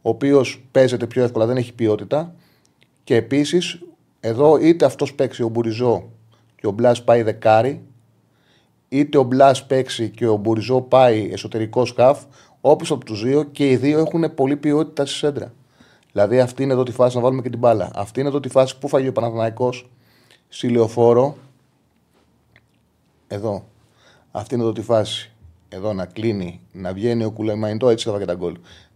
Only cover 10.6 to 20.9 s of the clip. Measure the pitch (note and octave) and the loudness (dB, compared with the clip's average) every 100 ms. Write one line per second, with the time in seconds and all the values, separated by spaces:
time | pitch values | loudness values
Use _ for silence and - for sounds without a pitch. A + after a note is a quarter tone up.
10.6 | G#2+ B2+ B2 B2+ B2+ A2 G2 G2 A2 A2+ | 0 -2 2 4 6 4 -2 -8 -8 -8
11.6 | A2 A#2 A#2 - A#2+ C#3+ - _ _ _ | -4 -2 -2 2 2 2 -4 _ _ _
12.6 | C3 D3+ E3 C#3 - G#2+ A2+ C#3+ D3 C3+ | 2 2 0 -6 -6 -6 0 0 -2 -2
13.6 | C#3+ B2 C3+ D3+ D#3 E3+ D#3+ - C3+ C#3+ | 2 2 2 0 0 -2 -4 -2 -2 -2
14.6 | D3+ D3 D#3 - C#3 - D3+ C3+ G#2 - | 0 0 -2 -4 -6 -4 -4 -4 -10 -16
15.6 | _ _ _ _ _ G2 G2+ B2 B2 B2+ | _ _ _ _ _ 0 2 2 2 0
16.6 | C#3 B2+ B2 A2+ B2 B2 A#2+ C3 A#2+ A#2 | -2 0 -2 0 0 0 -2 -2 -6 -2
17.6 | A#2+ A2 F2 - G2+ - C#3+ C#3 C3 C3 | 2 2 -2 -8 -10 -6 -4 -4 -2 0
18.6 | C3 - C#3+ C#3+ C3 A#2 A#2 A2+ A2+ A2 | 0 0 -4 -2 -2 -2 -4 -4 -6 -2
19.6 | B2+ B2 - _ _ _ _ _ _ - | -4 -4 -12 _ _ _ _ _ _ -8
20.6 | B2+ A#2+ A2 | -2 2 0